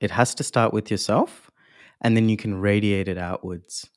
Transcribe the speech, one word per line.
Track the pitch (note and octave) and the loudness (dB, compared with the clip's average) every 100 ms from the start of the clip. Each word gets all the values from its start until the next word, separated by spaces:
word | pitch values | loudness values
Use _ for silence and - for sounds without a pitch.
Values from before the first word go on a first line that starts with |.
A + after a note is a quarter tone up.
It | G#2 | -4
has | A#2+ B2 - | 0 0 0
to | |
start | - B2 A2+ | -2 0 2
with | G#2+ - | 0 -2
yourself, | G#2 - A#2+ F4 - _ _ _ _ - - | -4 0 2 0 -4 _ _ _ _ -20 -4
and | A#2 A2+ | 2 4
then | A2 | 4
you | G#2 | 0
can | A2 F#2 | -2 -2
radiate | G2+ G#2 G#2 G2 F#2+ | 2 2 2 0 -2
it | F2+ | -4
outwards, | F2 - F#2 F2 - - - | -6 -6 -8 -10 -12 -14 -14